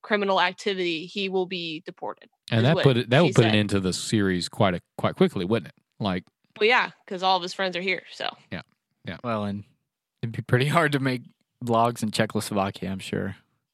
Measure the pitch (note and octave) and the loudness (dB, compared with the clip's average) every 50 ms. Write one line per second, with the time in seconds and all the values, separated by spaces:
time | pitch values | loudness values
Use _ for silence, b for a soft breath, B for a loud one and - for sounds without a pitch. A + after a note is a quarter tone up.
0 | - - A3 G#3 G3+ G3 F#3+ F3+ F3 F3+ F#3 - - G#3+ G3 F#3 F3+ F3 E3 D3+ | 0 0 0 0 2 2 2 2 2 0 -2 -4 -4 -4 -4 -2 -2 -4 -4 -4
1 | F3+ F3 - G3+ G3 F#3+ F#3 F#3+ F#3 F3 F#3+ F3 E3+ E3 D#3 D#3+ _ - F3 - | -8 -8 -6 -6 -4 -2 -2 -2 -2 -2 -6 -8 -8 -8 -10 -10 _ -14 -16 -12
2 | D#3 G#2 F#2 _ - _ _ _ _ - B2 A2+ - C3+ E3 C3 - C#3 B2+ A#2 | -12 -12 -12 _ -18 _ _ _ _ -2 0 2 4 4 2 4 4 4 4 4
3 | B2 A2+ B2 D3+ F3+ C#3+ A#2+ - A#2 A2 G#2+ G#2+ G#2 G2 G2+ G2 F#2 F#2 F2 - | 2 2 4 4 4 6 6 4 4 6 4 2 2 2 0 0 0 0 -2 -2
4 | - - - G#2+ G2+ F#2+ F#2 F2+ E2 - - - A2 F#2+ F2 F2 _ _ _ - | -4 0 0 2 2 2 0 0 -2 -6 0 2 2 2 2 -2 _ _ _ -4
5 | - G#2+ D#3+ - F#3+ F3+ - G2+ F2+ F#2 A2+ A#2 D#2 - _ _ _ _ _ _ | -4 -4 2 2 0 0 2 -4 -2 -2 -2 -2 -2 -8 _ _ _ _ _ _
6 | A2 G2 F2+ F#2 - _ _ _ _ _ _ - G#3+ A3 B3+ A#3+ F#3 F3 - _ | -4 -2 -2 -2 -6 _ _ _ _ _ _ 0 2 4 4 2 2 0 -6 _
7 | _ - G3+ F3 F#3 F#3 F#3+ F3+ E3+ F#3 - - G3 F#3 F3 E3+ F#3 G3 F#3 - | _ -12 -8 -2 2 2 2 2 0 -6 -4 -4 -4 -4 -4 -4 -4 -4 -4 -4
8 | - - - - - - - - _ _ - D#2 - _ _ _ _ _ _ _ | -6 -14 -12 -8 -8 -8 -8 -10 _ _ -10 -10 -10 _ _ _ _ _ _ _
9 | _ - E2+ - - A#2+ A2+ G#2+ G#2 G2+ G2+ G#2 G2+ _ _ _ _ _ _ _ | _ -14 -12 -8 -6 -4 -4 -2 -4 -4 -6 -8 -10 _ _ _ _ _ _ _
10 | _ _ _ _ - A#2 A2 - A2 - - B2 C3 D3 E3 E3+ D#3+ D3 D3 C3+ | _ _ _ _ -10 -8 -8 -8 0 2 2 2 2 4 4 4 4 4 2 0
11 | C3+ C3 B2+ B2 - - _ _ _ _ _ _ B2+ A#2 A#2 A2+ A#2 A#2+ A#2+ - | 0 0 -2 -2 -6 -14 _ _ _ _ _ _ -2 2 4 4 4 4 2 -2
12 | A#2 G#2+ - - A2 G#2 - G#2+ - - G#2+ G2+ F#2+ G2 - - F#2 F#2 F#2+ F#2+ | -4 -2 0 0 0 0 0 -6 -4 -2 0 0 0 0 -2 -6 -6 -6 -6 -6
13 | - - G2+ F#2+ G2 G2 G2 - _ _ _ _ _ _ | -8 -6 -6 -4 -4 -6 -8 -12 _ _ _ _ _ _